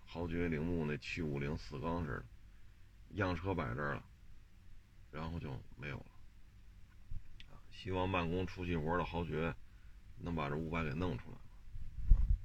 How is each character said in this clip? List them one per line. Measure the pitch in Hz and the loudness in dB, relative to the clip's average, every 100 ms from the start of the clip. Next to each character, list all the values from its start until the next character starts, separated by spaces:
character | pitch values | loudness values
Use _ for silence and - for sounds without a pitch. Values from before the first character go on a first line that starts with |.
| - | -8
豪 | 82 85 | -4 -2
爵 | 85 87 | 2 2
铃 | 78 | 2
木 | 80 87 76 | 2 2 0
那 | 73 | -2
七 | - - | -4 -2
五 | 80 71 | 0 0
零 | 71 69 | 0 -2
四 | - 76 | -4 -4
缸 | 80 85 80 | -2 0 -2
似 | 50 | -4
的， | - - - - - - - - - | -8 -14 -18 -16 -16 -16 -20 -20 -8
样 | 90 95 | 0 2
车 | 85 90 87 | 2 2 0
摆 | 73 | 0
这 | 62 | 0
儿 | 73 67 | 0 -2
了， | - - - - - - - - - - - | -6 -16 -16 -16 -16 -18 -16 -16 -16 -18 -12
然 | 71 82 | -6 -4
后 | 85 | -4
就 | 78 62 - - | -4 -6 -8 -10
没 | 69 | -8
有 | 69 | -8
了。 | - - - - - - - - - - - - - - - | -10 -14 -16 -16 -18 -18 -18 -18 -18 -18 -4 -4 -4 -10 -12
啊， | - - | -14 -14
希 | - - | -10 -2
望 | 92 92 | 2 2
慢 | 95 85 | 2 2
工 | 90 92 | 2 0
出 | 95 90 | -2 0
细 | 85 | 2
活 | 76 87 | 4 2
的 | 80 | 2
豪 | 85 | 0
爵 | 82 78 82 - - - - - - - | 0 2 0 -2 -8 -14 -16 -16 -14 -8
能 | 85 82 | -2 0
把 | 71 | 0
这 | 73 | 0
五 | 80 | 0
百 | 82 | 0
给 | 78 | 0
弄 | 71 90 67 | 2 2 0
出 | - | -4
来， | - - - - - - - - - | -10 -12 -12 -8 -4 -4 0 12 12
啊， | - - | 12 6